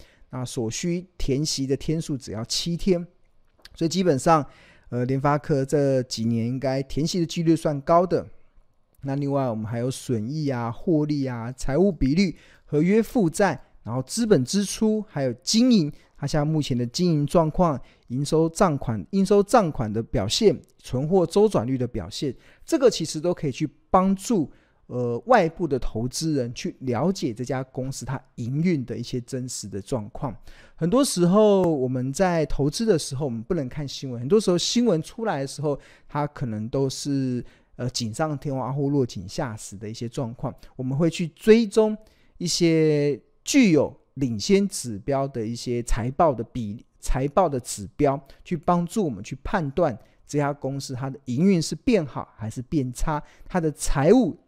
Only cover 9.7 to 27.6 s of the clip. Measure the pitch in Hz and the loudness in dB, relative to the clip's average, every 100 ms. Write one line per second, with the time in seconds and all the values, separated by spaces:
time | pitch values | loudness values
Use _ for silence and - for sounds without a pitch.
9.7 | 120 127 - - 113 107 156 143 120 117 | -4 -4 -4 -4 -4 -4 -4 -4 -2 -4
10.7 | 117 - 156 151 147 131 120 113 127 - | -4 0 2 2 -2 -4 -6 -8 -6 0
11.7 | 143 202 151 131 160 190 - - _ - | 2 2 2 2 2 0 -2 -14 _ -4
12.7 | 151 170 214 214 262 170 160 196 143 - | 0 4 4 2 2 2 2 0 0 -10
13.7 | - 104 123 131 - 233 170 123 196 196 | -16 -8 -6 -4 -2 4 4 4 0 -2
14.7 | - 220 214 202 147 135 117 - 220 254 | 0 0 0 -4 -4 -4 -4 0 4 6
15.7 | 220 147 - _ - 143 156 147 156 143 | 6 4 -4 _ -8 -2 0 2 0 0
16.7 | 123 120 - 175 151 147 180 156 165 175 | -2 -2 0 2 2 4 4 4 2 2
17.7 | 131 - _ - 123 143 160 160 - 190 | 0 -8 _ -8 -6 0 2 2 2 2
18.7 | 139 - 110 78 196 190 208 196 254 170 | 2 -2 -6 -2 0 4 4 6 4 4
19.7 | - 110 107 110 123 98 - 208 147 - | -2 -4 -4 -2 -2 -2 2 4 2 -4
20.7 | _ - 123 151 190 165 202 214 190 113 | _ -8 -4 0 2 2 4 2 2 -2
21.7 | 135 120 107 87 - 147 - _ _ - | -2 -4 -6 -8 -6 -8 -8 _ _ -4
22.7 | 320 254 - 160 156 170 - 147 - 151 | 2 4 2 -2 -4 -2 -2 -4 -4 -6
23.7 | - _ 190 190 190 - 220 131 - _ | -8 _ 2 4 0 0 0 0 -8 _
24.7 | _ - 123 120 117 214 247 165 - 165 | _ -10 -6 -4 -2 4 4 4 0 -2
25.7 | 131 - 110 127 - 160 147 120 123 180 | -2 -2 -2 -4 -4 -2 -2 -4 -6 -10
26.7 | - 131 117 165 196 147 110 123 131 | -6 -4 0 0 -2 -4 -4 -4 -6